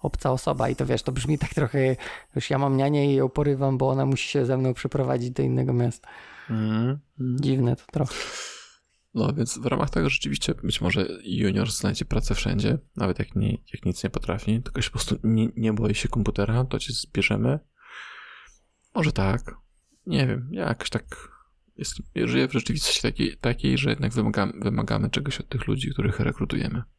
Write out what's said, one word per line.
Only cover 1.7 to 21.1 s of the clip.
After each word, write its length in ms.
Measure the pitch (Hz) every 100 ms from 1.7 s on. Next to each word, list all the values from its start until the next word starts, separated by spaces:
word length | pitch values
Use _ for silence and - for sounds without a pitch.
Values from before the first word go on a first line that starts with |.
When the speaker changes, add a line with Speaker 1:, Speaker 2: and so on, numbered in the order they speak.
| 143 131 127 - - -
Speaker 1:
wiesz, 160 | - -
ja 80 | 139
mam 180 | 139 135
nianię 360 | 139 147 143
i 20 |
ją 140 | 135 131
porywam, 500 | 139 147 139 139 131
bo 100 | 135
ona 160 | 135 135
musi 220 | 135 -
się 180 | 143 123
ze 100 | 131
mną 180 | 131
przeprowadzić 560 | 123 127 139 131 131 123
do 120 | 123
innego 300 | 131 127 131
miasta. 360 | 123 120 - - - - - -
Speaker 2:
Mhm. 480 | 110 110 110 120 143 _ - 127 127
Speaker 1:
Dziwne 360 | 139 135 120 127
to 60 | -
trochę. 220 | 147 139 - - - - - - _ _ _ _
Speaker 2:
No 180 | - 107
więc 260 | 147 113 -
w 80 | 117
ramach 240 | - 135
tego 200 | - 135
rzeczywiście 440 | 131 143 139 -
być 260 | - - -
może 260 | 87 90 92 -
junior 460 | - 90 107 95 110
znajdzie 320 | - - -
pracę 300 | - - -
wszędzie, 440 | - - 92 107 127 - -
nawet 220 | 104 90
jak 180 | - -
nie, 140 | 104
jak 340 | - - -
nic 200 | - 90
nie 60 | -
potrafi, 520 | - - 87 - 110
tylko 180 | - -
się 80 | -
po 20 | -
prostu 180 | - -
nie, 240 | 110 110 113 -
nie 160 | 110
boi 220 | 107 107
się 140 | 104 -
komputera, 560 | 120 110 - 101 117
to 140 | 127 117
cię 140 | -
zbierzemy. 680 | - - - - 104 117 147 _ _ - - - - - - - _ _ _ _
Może 180 | - 156
tak. 420 | - 95 104 - - _ _ _ _ -
Nie 200 | 143 131
wiem, 220 | 113 123
ja 140 | 175 165
jakoś 220 | - -
tak 140 | - -